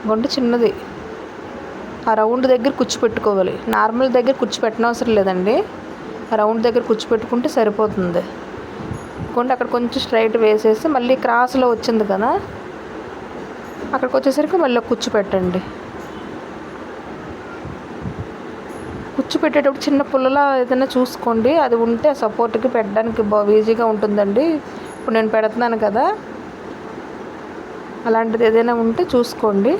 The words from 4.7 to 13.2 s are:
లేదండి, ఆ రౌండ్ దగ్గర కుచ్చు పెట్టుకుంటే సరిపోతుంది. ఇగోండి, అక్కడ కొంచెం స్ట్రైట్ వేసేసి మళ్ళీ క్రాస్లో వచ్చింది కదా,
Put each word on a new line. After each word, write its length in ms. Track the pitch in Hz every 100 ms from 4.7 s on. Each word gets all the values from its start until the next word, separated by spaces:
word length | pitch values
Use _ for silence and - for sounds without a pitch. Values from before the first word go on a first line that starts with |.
| 214 233 233 240 208
లేదండి, 380 | 190 185 185 285 427 - - - - - -
ఆ 60 | 220
రౌండ్ 220 | 208 226 233
దగ్గర 160 | 233 -
కుచ్చు 180 | 208 -
పెట్టుకుంటే 380 | 226 - 240 302
సరిపోతుంది. 640 | 277 214 208 214 208 180 175 185 - - - - - - - - - -
ఇగోండి, 260 | - 247
అక్కడ 140 | 254 240
కొంచెం 240 | 240 240 262
స్ట్రైట్ 320 | - 226 226 226
వేసేసి 420 | 214 214 220 220 320 277
మళ్ళీ 180 | 240 262
క్రాస్లో 420 | 262 233 247 262 247
వచ్చింది 320 | 220 - 226 202
కదా, 200 | 190 233 370 - - - - - - - -